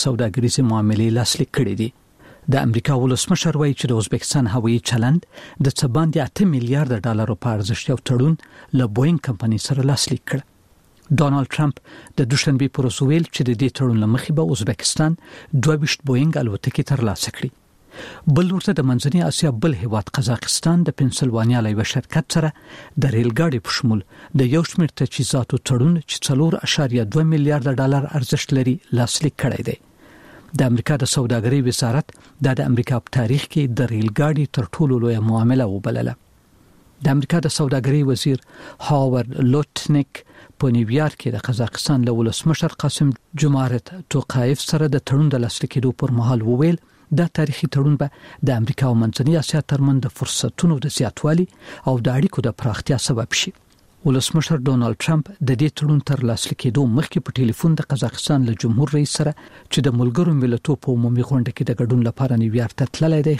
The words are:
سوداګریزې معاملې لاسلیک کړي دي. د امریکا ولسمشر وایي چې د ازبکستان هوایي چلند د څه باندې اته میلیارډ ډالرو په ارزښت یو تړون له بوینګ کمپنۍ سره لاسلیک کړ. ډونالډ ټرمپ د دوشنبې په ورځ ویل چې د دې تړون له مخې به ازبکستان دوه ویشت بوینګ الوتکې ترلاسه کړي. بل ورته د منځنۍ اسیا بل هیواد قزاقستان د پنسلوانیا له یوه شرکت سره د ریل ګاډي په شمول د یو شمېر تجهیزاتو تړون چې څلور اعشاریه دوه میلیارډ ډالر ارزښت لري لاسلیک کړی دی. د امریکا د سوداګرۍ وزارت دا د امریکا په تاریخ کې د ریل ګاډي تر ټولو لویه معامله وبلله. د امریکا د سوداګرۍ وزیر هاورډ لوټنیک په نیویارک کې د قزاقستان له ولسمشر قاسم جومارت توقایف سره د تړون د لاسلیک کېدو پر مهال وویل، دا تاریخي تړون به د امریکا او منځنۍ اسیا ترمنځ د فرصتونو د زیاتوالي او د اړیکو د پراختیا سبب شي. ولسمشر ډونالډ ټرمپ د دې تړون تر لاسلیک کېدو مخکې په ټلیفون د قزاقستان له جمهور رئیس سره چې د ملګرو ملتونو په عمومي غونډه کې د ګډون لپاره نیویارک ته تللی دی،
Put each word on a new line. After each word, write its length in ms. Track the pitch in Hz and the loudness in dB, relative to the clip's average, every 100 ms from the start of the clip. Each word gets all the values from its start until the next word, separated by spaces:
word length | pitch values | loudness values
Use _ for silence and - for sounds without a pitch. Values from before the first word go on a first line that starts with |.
| 139 | 0
سوداګریزې 560 | 120 113 123 120 - 123 | 0 0 0 0 2 2
معاملې 360 | 110 104 107 113 117 | 2 2 2 2 2
لاسلیک 340 | 120 - 139 - | 0 -2 -2 -2
کړي 180 | 117 98 | -2 -2
دي. 80 | 113 - _ _ - - - | -4 -8 _ _ -20 -8 0
د 20 | 151 135 | 2 2
امریکا 260 | 113 - 131 | 0 0 2
ولسمشر 560 | 131 123 - 175 170 143 | 2 0 0 0 0 0
وایي 160 | 151 | 0
چې 120 | 131 - | 0 0
د 100 | 113 | 0
ازبکستان 460 | 101 120 - 151 117 120 | 0 -4 -2 0 0 0
هوایي 240 | 113 117 - | 0 0 0
چلند 320 | 120 120 170 - - - - 135 | 0 2 0 -2 -16 -10 -2 -2
د 20 | - | 0
څه 80 | 135 131 | 0 2
باندې 220 | 160 160 127 | 0 0 -2
اته 240 | - 196 135 | 0 2 2
میلیارډ 360 | 120 139 147 113 120 | 0 0 0 -2 -2
ډالرو 280 | 107 110 107 123 | -2 -2 -2 -2
په 100 | 107 | -2
ارزښت 280 | 101 107 - | -2 -4 -2
یو 80 | 131 - | -2 0
تړون 260 | 120 143 160 - - - 135 | 2 2 0 -6 -20 -2 0
له 60 | 120 104 | 0 0
بوینګ 220 | 143 170 - | 0 0 -2
کمپنۍ 320 | 107 113 110 - | -4 -2 -2 -2
سره 200 | 135 131 | 0 0
لاسلیک 320 | 139 - 120 - | 0 -2 -6 -4
کړ. 80 | 139 - _ _ _ _ _ - | -6 -6 _ _ _ _ _ -2
ډونالډ 400 | 131 143 139 127 - | 2 2 2 -2 -2
ټرمپ 200 | 151 - - - - - | -2 -2 -12 -20 -8 -2
د 140 | 123 | 0
دوشنبې 360 | 135 - 131 135 - | 0 0 0 0 0
په 40 | |
ورځ 160 | 131 - | -2 0
ویل 240 | 135 160 160 | 2 2 0
چې 80 | - 123 | -2 -2
د 40 | 113 | 0
دې 80 | 135 - | 0 0
تړون 200 | 131 113 | 0 2
له 40 | 107 | 2
مخې 180 | 123 - 151 | 0 0 0
به 60 | 160 143 | 0 0
ازبکستان 540 | 104 113 - - 156 165 - - - | -2 -4 -2 0 0 -2 -8 -20 -4
دوه 220 | 135 139 156 | 0 2 2
ویشت 260 | 151 - 135 | 0 -4 0
بوینګ 260 | 123 156 156 | 2 2 0
الوتکې 420 | 120 101 - - 139 | -2 -4 -4 -2 -2
ترلاسه 460 | 131 113 95 - - | 0 -2 -2 -8 -8
کړي. 140 | 67 - _ _ _ - - - - 143 | -10 -10 _ _ _ -20 -18 -4 2 2
بل 120 | 180 | 2
ورته 220 | 185 - 165 | 0 0 0
د 80 | 131 | 2
منځنۍ 300 | 123 139 175 | 2 2 2
اسیا 260 | 165 - 160 113 | 0 0 0 0
بل 100 | 165 123 | 0 0
هیواد 280 | 117 107 - - | -2 -4 -2 -2
قزاقستان 600 | 123 117 - - 165 175 | -2 -2 -4 -2 2 2
د 120 | 160 - | 2 0
پنسلوانیا 600 | 131 - 131 113 113 123 110 | -2 0 -2 0 2 2 0
له 80 | |
یوه 140 | 104 107 | 0 -2
شرکت 460 | 131 - 160 - 170 | -4 -2 -4 0 0
سره 140 | 156 - - - - - | 0 -4 -14 -20 -8 -2
د 100 | 139 110 | 0 2
ریل 160 | 120 113 | 2 2
ګاډي 200 | 165 127 - | 0 -2 -4
په 60 | - | -2
شمول 240 | 120 110 - - - 131 | 0 0 -4 -16 -2 0
د 80 | 123 | 2
یو 80 | 156 160 | 2 0
شمېر 240 | - 156 - | 0 -2 -2
تجهیزاتو 580 | 131 - 131 135 117 127 - | -4 -2 -2 -2 -2 -4 0
تړون 260 | 123 147 170 - | 2 2 2 -2
چې 60 | - - | -6 0
څلور 280 | 135 165 202 | 2 2 0
اعشاریه 440 | - - 135 120 107 156 | -2 -2 0 0 0 0
دوه 80 | 160 | 2
میلیارډ 420 | 156 143 147 131 131 | 2 2 0 0 0
ډالر 260 | 135 139 139 151 | 0 0 0 -4
ارزښت 360 | 123 143 - 135 | -2 -4 0 0
لري 160 | 127 127 - 120 | 2 -2 -2 -2
لاسلیک 360 | 117 - 143 - | -2 -2 -4 -2
کړی 180 | 135 107 120 | -4 -2 -6
دی. 100 | - _ _ - - - - - - | -8 _ _ -20 -20 -20 -20 -6 0
د 120 | 127 | 2
امریکا 240 | 120 - 147 | 2 0 -2
د 80 | 131 | 0
سوداګرۍ 500 | - 117 120 110 139 123 | 0 0 0 0 0 0
وزارت 400 | - 120 131 - - - - 139 | 0 0 0 -4 -12 -20 -2 0
دا 60 | 131 | 0
د 100 | 139 | 0
امریکا 260 | 120 - 123 | 0 0 -4
په 100 | - 131 | -2 -2
تاریخ 280 | 113 139 - | 0 0 -2
کې 260 | 160 135 117 | -2 -2 0
د 140 | 123 | -2
ریل 180 | 110 110 104 | 0 -2 0
ګاډي 260 | 151 156 139 - | 0 0 -2 -4
تر 120 | 104 - | -4 0
ټولو 200 | 151 127 | 0 2
لویه 180 | 117 113 110 | 0 0 2
معامله 400 | 113 117 131 113 | 2 2 2 0
وبلله. 400 | 98 110 120 120 120 _ _ _ _ _ _ _ - 156 | -4 -4 -4 -6 -8 _ _ _ _ _ _ _ -4 0
د 80 | 151 | 0
امریکا 260 | 139 170 151 | 0 0 0
د 80 | - | -2
سوداګرۍ 440 | 143 135 123 147 135 | 0 0 0 2 2
وزیر 300 | 127 151 131 - - - - - | 0 0 -2 -6 -20 -20 -8 0
هاورډ 420 | 147 135 123 117 - 127 | 2 2 0 -2 0 2
لوټنیک 720 | 143 143 - - 147 139 - - - - - | 2 0 -6 0 0 0 -8 -20 -20 -20 -2
په 180 | 135 120 | 0 2
نیویارک 400 | 110 135 151 - | 2 0 -2 -4
کې 80 | 123 113 | -6 -4
د 80 | - | -4
قزاقستان 600 | 113 113 - - 135 120 | -2 -4 -4 0 2 2
له 80 | 117 | 0
ولسمشر 540 | 113 - 160 151 165 - 143 | 0 0 0 0 -2 -2 -2
قاسم 280 | - 143 120 _ 147 | 0 0 0 _ -2
جومارت 500 | 151 139 131 120 - 185 - 139 | 2 2 0 -2 -6 -14 -4 -4
توقایف 500 | - 131 123 143 - | -2 0 0 0 0
سره 240 | 156 151 135 | 0 2 0
د 100 | - | 0
تړون 240 | 135 151 131 | 2 2 2
د 100 | 117 | -2
لاسلیک 280 | - - 139 | -4 -4 -2
کېدو 160 | 127 120 | -2 0
پر 120 | 135 117 | 0 0
مهال 280 | 117 123 110 | 2 2 2
وویل، 320 | 123 160 170 _ _ - | 2 2 0 _ _ -2
دا 140 | 165 170 - | 0 0 0
تاریخي 300 | 151 - 151 | -2 -2 -2
تړون 240 | 139 143 147 | 0 2 0
به 100 | 143 - - - 131 | -2 -8 -20 -4 -2
د 80 | 120 | 0
امریکا 260 | 110 - 131 | 0 0 2
او 20 | 113 | 2
منځنۍ 320 | 113 - 127 165 | 2 0 2 0
اسیا 200 | - 151 - | 0 -2 0
ترمنځ 280 | 143 139 135 120 | 0 2 2 -2
د 80 | - | -6
فرصتونو 580 | 127 - 123 - 170 143 135 | -6 -4 -4 0 2 2 -2
د 80 | - | -2
زیاتوالي 480 | 117 - 151 160 180 - - - - | -4 -2 0 0 0 -6 -20 -8 -2
او 40 | 127 120 | 0 0
د 20 | |
اړیکو 320 | 131 185 - 120 | 0 0 0 -4
د 100 | - | -2
پراختیا 360 | 120 104 - 127 - | -4 -4 -2 -2 -2
سبب 280 | 117 - - | -2 -2 -4
شي. 100 | - - _ _ _ _ | -6 -10 _ _ _ _
ولسمشر 540 | 156 131 - 165 - 160 127 | 0 0 0 0 0 0 0
ډونالډ 300 | 127 117 110 | 2 0 0
ټرمپ 240 | - 160 - - 127 | 0 0 -2 -4 -2
د 20 | 120 | 2
دې 100 | 147 - | 0 0
تړون 180 | 151 147 - | 2 2 2
تر 160 | 143 120 | 0 0
لاسلیک 280 | 110 - - | -2 -4 -4
کېدو 180 | 131 117 131 120 | -2 2 2 2
مخکې 300 | 160 170 - | 0 -4 -4
په 80 | - | 0
ټلیفون 380 | 117 - 165 156 | 0 2 0 0
د 60 | - | -2
قزاقستان 560 | 139 120 - - 143 120 | -2 -2 -4 0 0 0
له 140 | 110 | 0
جمهور 320 | 120 110 151 147 | 0 2 2 0
رئیس 180 | 147 - | 0 -2
سره 160 | 147 - - - - | -2 -4 -12 -20 -6
چې 80 | - 135 | 0 0
د 100 | 120 | 2
ملګرو 340 | 123 120 175 147 | 2 2 2 2
ملتونو 420 | 127 117 - 135 - | 2 0 -2 -2 -2
په 80 | 120 | 0
عمومي 320 | 117 123 120 | 0 0 0
غونډه 240 | 135 120 - | 0 0 -2
کې 80 | 120 | -2
د 20 | 117 | -2
ګډون 200 | 123 123 117 | 2 2 2
لپاره 300 | - 131 117 | 0 0 2
نیویارک 340 | 113 113 117 - | 2 0 -2 -2
ته 140 | 131 - | -4 0
تللی 240 | 160 156 | 2 2
دی، 80 | 147 | 2